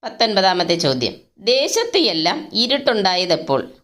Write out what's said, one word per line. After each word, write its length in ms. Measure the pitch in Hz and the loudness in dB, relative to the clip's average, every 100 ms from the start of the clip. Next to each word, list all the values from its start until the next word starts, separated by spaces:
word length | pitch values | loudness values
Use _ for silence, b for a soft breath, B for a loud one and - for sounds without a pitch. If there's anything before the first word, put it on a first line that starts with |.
പത്തൊൻപതാമത്തെ 720 | 226 - 226 202 190 180 175 170 | -12 -2 0 2 2 2 0 0
ചോദ്യം, 360 | 160 127 120 - _ _ | 0 0 -2 -6 _ _
ദേശത്ത് 600 | 202 254 294 440 466 427 277 | 0 0 2 -2 0 0 0
എല്ലാം 260 | 165 160 294 302 | 0 -2 -2 -6
ഇരുട്ടുണ്ടായതെപ്പോൾ? 1080 | - 233 269 262 240 190 180 180 165 - 135 - - | -2 0 0 0 0 0 0 0 -2 0 -2 -2 -14